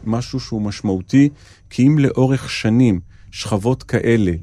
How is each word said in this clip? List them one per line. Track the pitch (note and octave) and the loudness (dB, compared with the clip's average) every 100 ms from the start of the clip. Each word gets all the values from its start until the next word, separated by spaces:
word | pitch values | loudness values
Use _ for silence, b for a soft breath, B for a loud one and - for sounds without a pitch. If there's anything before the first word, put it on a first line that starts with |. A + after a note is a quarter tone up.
משהו | G#2+ A2+ B2 C3 | -4 -6 -6 -10
שהוא | - A2+ | -8 -6
משמעותי, | G#2 - G#2+ F#2+ F#2+ C3+ C#3+ b b b - | -6 -6 -4 -4 0 4 4 b b b -10
כי | - C3 | 0 2
אם | D3+ | 4
לאורך | C3+ - C3 C3+ - | 2 2 0 0 -4
שנים | - A2 A#2 B2 F2+ b b b | -6 0 2 2 0 b b b
שכבות | - - G#2+ A2+ C3 | -14 -6 -2 -2 -4
כאלה | - A2+ - A#2 F#2+ E2 | -4 -2 2 2 2 -2